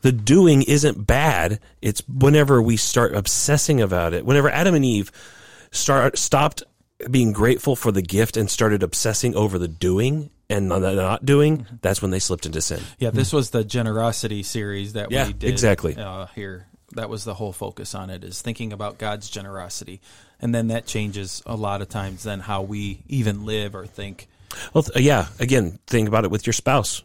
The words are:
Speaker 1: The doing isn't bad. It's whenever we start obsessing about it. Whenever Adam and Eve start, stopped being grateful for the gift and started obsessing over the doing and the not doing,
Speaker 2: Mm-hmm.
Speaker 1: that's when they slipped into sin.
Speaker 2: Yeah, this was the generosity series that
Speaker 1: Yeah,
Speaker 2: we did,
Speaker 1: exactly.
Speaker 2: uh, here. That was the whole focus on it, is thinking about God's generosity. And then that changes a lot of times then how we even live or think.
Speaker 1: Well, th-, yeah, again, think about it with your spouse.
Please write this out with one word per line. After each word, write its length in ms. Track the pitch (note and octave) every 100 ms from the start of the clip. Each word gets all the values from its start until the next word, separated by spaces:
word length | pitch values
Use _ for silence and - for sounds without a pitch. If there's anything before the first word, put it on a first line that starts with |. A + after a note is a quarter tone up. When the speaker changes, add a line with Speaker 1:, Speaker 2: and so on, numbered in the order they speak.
Speaker 1:
The 100 | C3+
doing 500 | B2 G#2+ D#3+ F3+ C#3
isn't 420 | C3+ C#3+ D3 G#2 G#2
bad. 520 | B2 D#3 G#2 E2 G#2+ - _
It's 200 | - G2+ -
whenever 560 | C3 C3 D3+ C#3 C3+
we 140 | A2+ A2+
start 380 | - - A#2+ G#2
obsessing 640 | G2 - - D3 - C#3+
about 340 | G#2 F2+ E2+
it. 100 | E2+
Whenever 240 | - C#3+ C#3+
Adam 240 | C#3 F3+ E3+
and 80 |
Eve 260 | C3+ G#2+ G2 - - - - - -
start, 440 | - - C#3 C3 -
stopped 440 | - C#3 D3+ - - _ _ _ -
being 220 | B2+ A#2
grateful 420 | G2 A2 B2+ -
for 160 | B2+ A#2+
the 120 | G2
gift 340 | F2 F#2+ A2 -
and 120 | G#2
started 320 | - A2+ G#2
obsessing 520 | F#2 - A2+ G#2+ B2
over 240 | G2+ G#2 F#2
the 80 | F2
doing 600 | D#2+ F2+ F#2 B2 D3+ D3 _ _
and 220 | G#2 G2
the 80 | F2+ F#2+
not 320 | G2 F#2 G#2+ C3
doing, 320 | C#3+ D3 D3+
Speaker 2:
Mm-hmm. 180 | A#2 A#2+
Speaker 1:
that's 180 | F2+ F#2+
when 100 | G2
they 80 | F#2
slipped 260 | - F2 D#2+
into 140 | D#2+
sin. 200 | - - - -
Speaker 2:
Yeah, 120 | B2
this 220 | A#2 C3+
was 180 | D3+ A#2+
the 140 | B2
generosity 800 | G#2+ B2 A2+ A2 A2+ A2+ A#2 G#2
series 480 | F#2+ A#2 G2+ G2+ G2
that 180 | G#2+ G#2
Speaker 1:
Yeah, 160 | B2+ C3+
Speaker 2:
we 60 |
did, 180 | - C#3+
Speaker 1:
exactly. 460 | B2+ A#2 G2 E2 D2+
Speaker 2:
uh, 300 | G#2 F#2 F#2
here. 320 | - G2 F#2 F#2+ _ _
That 180 | A#2 A2
was 140 | A2
the 100 | G#2+
whole 180 | F#2+ G#2+
focus 420 | F#2 G2+ - G2+ F#2+
on 140 | F#2+
it, 120 | F#2
is 180 | F#2+ F#2
thinking 300 | B2 A2+ A2+
about 240 | G#2 G#2 -
God's 320 | A2 G#2 G2+
generosity. 720 | - G2 G2 F2+ - - F#2+ _ - _ _
And 140 | A#2+
then 140 | A#2 A2+
that 180 | A2+ -
changes 560 | A2 G#2 G2+ F#2+ -
a 120 | - A2+
lot 260 | G#2+ G2+
of 60 | G2
times 340 | A2 G2 F#2
then 180 | G#2+ G2
how 220 | F#2+ G2
we 400 | F#2+ G#2 G2+ - -
even 360 | C3+ A2 G2+
live 300 | G#2+ G#2+ G#2
or 120 | F#2+ F2+
think. 420 | - G2 F#2+ - _ _ - -
Speaker 1:
Well, 100 | -
th-, 200 | D3 -
yeah, 220 | C3+ C3+ F2 -
again, 380 | A#2+ C3 F#2+ F#2+ -
think 220 | A#2+ G#2+
about 160 | A2
it 60 | G2+
with 160 | G#2 -
your 60 |
spouse. 500 | A2+ - C3+ G#2 -